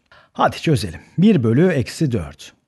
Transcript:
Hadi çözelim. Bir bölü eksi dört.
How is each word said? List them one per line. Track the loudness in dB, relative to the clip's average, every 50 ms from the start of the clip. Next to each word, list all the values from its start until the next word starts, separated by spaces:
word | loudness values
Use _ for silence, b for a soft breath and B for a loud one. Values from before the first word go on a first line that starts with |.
| _ b b b b b b
Hadi | -2 0 0 -2
çözelim. | -2 -2 0 0 0 -2 -6 -10 -14 -20 -10 _ 2
Bir | 2 4 4 4 2
bölü | 2 2 4 2 2
eksi | 2 0 -4 -6 -4 -4 -4 -2 -2
dört. | -4 -6 -8 -14 -18 -20 -20 -20 _ _